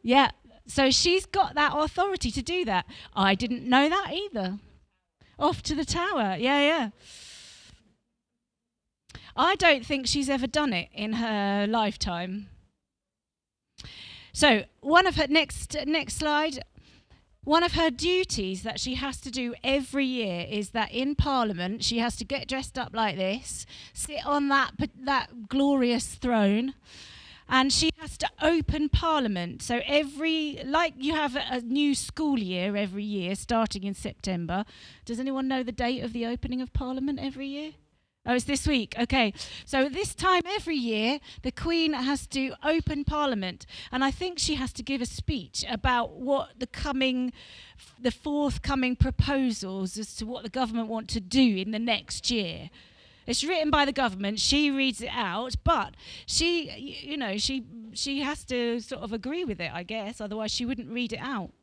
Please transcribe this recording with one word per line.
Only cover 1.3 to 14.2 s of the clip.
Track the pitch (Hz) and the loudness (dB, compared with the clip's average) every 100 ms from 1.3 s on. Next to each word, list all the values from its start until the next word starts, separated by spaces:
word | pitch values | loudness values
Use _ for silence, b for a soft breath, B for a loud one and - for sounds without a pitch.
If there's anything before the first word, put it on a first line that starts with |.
| 392 370 | 0 2
that | 294 294 | 4 2
authority | 294 311 - 392 370 240 | 2 0 2 0 0 -2
to | 269 | -4
do | 247 359 | -2 -2
that. | 254 180 - B B | 0 0 -2 B B
I | - 196 | 2 4
didn't | 196 240 240 247 | 4 0 -4 4
know | 254 294 | 6 6
that | 370 359 | 2 0
either. | 320 403 226 185 202 - - _ _ _ _ b b | -6 -4 -4 -4 -6 -12 -20 _ _ _ _ b b
Off | 294 - | 0 0
to | - | -2
the | 302 | -2
Tower. | 285 349 370 330 208 185 | 0 0 0 0 0 2
Yeah, | 247 285 | 2 4
yeah. | 285 320 220 - B B B B B B B B _ _ _ _ _ _ _ _ _ _ _ _ _ B B | 4 2 -2 -6 B B B B B B B B _ _ _ _ _ _ _ _ _ _ _ _ _ B B
I | - 320 | 2 4
don't | 392 349 285 | 6 6 4
think | 226 277 | 2 -2
she's | 254 285 269 | 0 0 2
ever | 269 247 | 0 2
done | 302 294 | 2 2
it | 180 - | 0 -4
in | - 214 | -6 -4
her | 226 226 208 202 202 202 | -2 0 0 2 2 2
lifetime. | 226 208 - 208 170 180 202 202 - _ _ _ _ _ _ _ _ _ _ _ - B B B B | 2 0 0 -4 -2 -4 -6 -10 -20 _ _ _ _ _ _ _ _ _ _ _ -20 B B B B